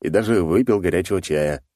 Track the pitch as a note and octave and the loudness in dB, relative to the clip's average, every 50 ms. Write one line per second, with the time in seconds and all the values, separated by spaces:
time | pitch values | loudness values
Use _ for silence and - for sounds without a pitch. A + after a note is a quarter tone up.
0 | - - D#2 G2+ A2 G#2+ A#2 G2+ F2 D#2+ E2 B2+ C3 A#2 G#2+ G#2 F2+ F2+ D#2+ F2+ | -8 -2 0 0 2 2 2 2 2 2 2 2 2 2 0 0 0 0 0 0
1 | F#2 - G2+ F#2 F2 - D2+ D2+ D2+ D2 D2 C#2 - _ _ | -2 -2 -2 -4 -2 -2 -2 -2 0 -2 -4 -6 -10 _ _